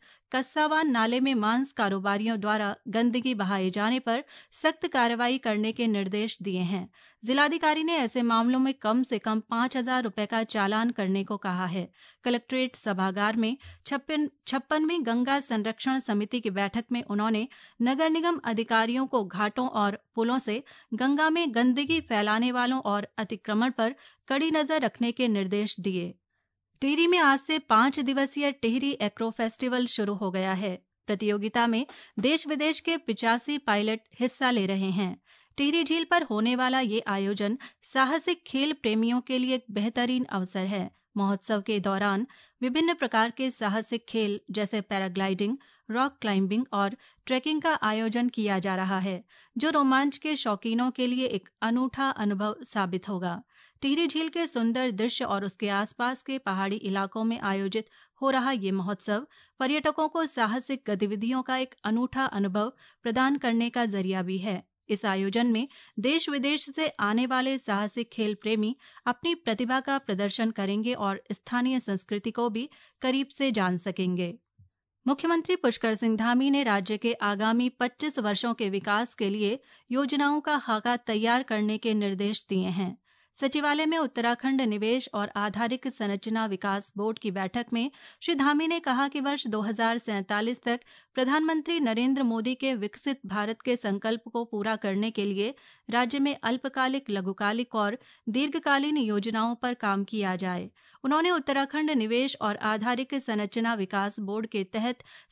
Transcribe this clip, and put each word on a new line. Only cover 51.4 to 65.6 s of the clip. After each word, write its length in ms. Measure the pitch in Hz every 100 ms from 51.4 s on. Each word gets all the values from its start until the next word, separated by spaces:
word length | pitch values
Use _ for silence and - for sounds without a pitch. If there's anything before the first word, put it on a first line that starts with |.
| - _
अनूठा 480 | 220 240 262 - 269
अनुभव 460 | - 208 196 208 -
साबित 460 | 240 220 185 180 190
होगा। 340 | 185 180 170 - _ - _
टिहरी 260 | 277 294 330
झील 220 | 311 320
के 180 | 339 330
सुंदर 440 | 240 226 240 254
दृश्य 340 | 196 233 -
और 200 | 254 196
उसके 240 | 202 - 202
आसपास 540 | 196 220 - 240 254
के 160 | - 269
पहाड़ी 380 | 202 190 196 208
इलाकों 480 | 196 196 196 226
में 160 | 226 233
आयोजित 460 | 202 196 196 220 220 - _ _
हो 80 | 269
रहा 220 | 262 247
ये 180 | 254 190
महोत्सव 560 | 190 185 202 - 208 302 - _ _
पर्यटकों 500 | 262 302 302 302 311
को 180 | 330 320
साहसिक 560 | - 214 247 - 269 -
गतिविधियों 560 | 202 208 208 226 262
का 140 | 254 262
एक 180 | 262 -
अनूठा 400 | 214 226 254 262
अनुभव 480 | 269 202 196 196 220 - - _
प्रदान 340 | 240 226 262 277
करने 340 | 247 233 240
का 160 | 247 233
जरिया 360 | 196 185 190
भी 160 | 180 190
है। 260 | 208 180 - _ -
इस 160 | 208
आयोजन 420 | 208 190 196 220 240
में 220 | 220